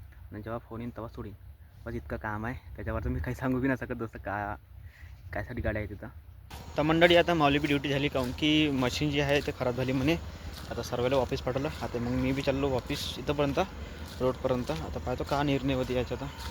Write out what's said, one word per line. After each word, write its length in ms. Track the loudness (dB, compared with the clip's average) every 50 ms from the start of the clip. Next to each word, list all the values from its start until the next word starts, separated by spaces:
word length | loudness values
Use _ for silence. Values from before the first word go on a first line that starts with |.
| -20 -18 -18 -18 -16 -14 -12
आणि 100 | -10 -8
जेव्हा 160 | -6 -6 -6
फोन 220 | -8 -8 -10 -8
येईन 100 | -8 -8
तेव्हा 240 | -8 -8 -10 -10 -8
सोडीन. 180 | -10 -10 -10 -12 -14 -18 -20 -20 -20 -20 -20 -18 -14 -10
बस 80 | -8 -8
इतकं 220 | -6 -6 -6 -8
काम 300 | -6 -4 -4 -4 -2 -4
आहे, 280 | -4 -6 -6 -10 -12 -12
त्याच्यावर 300 | -8 -4 -2 -2 -2 0
तर 40 | 0
मी 120 | -2 -2
काही 140 | -2 -2 -4
सांगू 260 | -2 0 0 0 2
बी 60 | 2
नाही 200 | 2 2 0 -2
शकत 60 | -4 -4
दोस्त 240 | -4 -6 -6 -8
का, 400 | -8 -6 -4 -2 -2 -2 -4 -6 -8 -10 -18 -20 -18 -18 -18 -18 -18 -18 -18 -18 -16 -14 -8 -6
कायसाठी 300 | -6 -6 -6 -4 -4 -2
गाड्या 200 | -2 -2 -2 -4
आहेत 140 | -6 -8
तिथं. 120 | -10 -12 -14 -16 -16 -18 -20 -20 -20 -18 -16 -16 -14 -14 -8 -2
तर 60 | 0 2
मंडळी, 340 | 4 6 8 8 10 10
आता 180 | 10 8 6 6
माऊली 240 | 6 6 6 6 6
बी 80 | 4
ड्युटी 220 | 4 2 2 2 2
झाली, 200 | 0 2 2 2
काहून 240 | 2 2 0 0 -2
की 380 | 0 2 4 4 6 4 4
मशीन 400 | 4 2 2 2 2 2 0 0
जी 100 | 2 2
आहे 200 | 2 4 4 2
ते 100 | 2 0 -2 -2
खराब 160 | 0 0 0
झाली 180 | 0 0 0 2
म्हणे. 240 | 2 4 4 2 2 0 -6 -10 -10 -10 -10 -10 -10 -10 -8
आता 120 | -6 -6 -6
सर्वांना 340 | -4 -2 0 2 2 4
वापस 240 | 4 2 2 0 -2
पाठवलं. 280 | -2 -2 -2 0 -2 -2 -4 -4 -6
आता 160 | -4 -4 -2
मग 120 | -2 0
मी 220 | 0 0 2 2 0
बी 100 | 0 2
चाललो 260 | 0 0 2 2 2
वापस 500 | 0 0 0 -2 -4 -4 -4 -6 -6 -6
इथंपर्यंत, 420 | -2 -2 0 2 2 2 2 2 0 0 -2 -10 -10 -10 -10 -12 -12 -10 -4 0
रोडपर्यंत. 500 | 0 0 0 0 0 0 0 0 0 -2
आता 280 | -2 -4 -4 -4 -6 -6
पाहतो 260 | -4 -4 -4 -4 -2
का 180 | 0 0 2 2
निर्णय 320 | 4 2 2 2 0 0
होते 200 | 0 0 0 0
याचा 200 | 0 0 0 -2
आता. 120 | -6 -6 -8 -8 -10 -10 -10